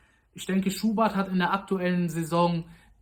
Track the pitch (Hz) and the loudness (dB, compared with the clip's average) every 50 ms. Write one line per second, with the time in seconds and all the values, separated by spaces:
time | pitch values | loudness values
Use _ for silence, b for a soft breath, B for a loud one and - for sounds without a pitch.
0 | b b b b b b b 175 - - 185 190 185 196 185 - - 226 214 208 | b b b b b b b -10 -4 -2 0 0 0 0 0 0 0 0 2 2
1 | 220 202 - 190 196 185 185 185 175 170 185 196 - - 196 190 180 180 180 180 | 2 2 2 0 -2 0 0 0 2 2 0 -2 -2 -2 -2 0 0 0 0 0
2 | 175 170 160 165 165 156 170 170 175 175 175 165 170 B B B B B B B | 0 0 -2 -4 -4 0 2 2 2 2 2 -2 -4 B B B B B B B